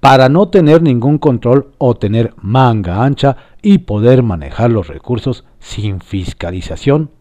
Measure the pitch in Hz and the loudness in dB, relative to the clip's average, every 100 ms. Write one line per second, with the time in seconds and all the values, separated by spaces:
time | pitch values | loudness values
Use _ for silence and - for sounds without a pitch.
0 | 139 135 131 156 202 196 151 160 160 123 | 4 4 4 2 2 2 4 4 4 0
1 | 135 151 151 117 120 135 - _ 131 117 | 0 0 0 0 0 0 0 _ -2 -2
2 | 101 110 110 - 95 123 131 110 90 95 | -2 -2 -2 -6 -4 0 2 0 -4 -2
3 | 131 143 139 131 _ - 214 196 - 104 | -2 0 -2 -2 _ -6 0 0 0 0
4 | 117 131 117 87 69 - 117 113 - 73 | 2 4 2 -4 -8 -2 0 0 -4 -14
5 | - 123 131 123 _ _ - - 104 95 | -8 -6 -6 -8 _ _ -16 -8 -8 -8
6 | - 101 90 - 85 92 - - 139 143 | -8 -8 -8 -10 -10 -10 -10 -6 -2 0
7 | 156 _ | -2 _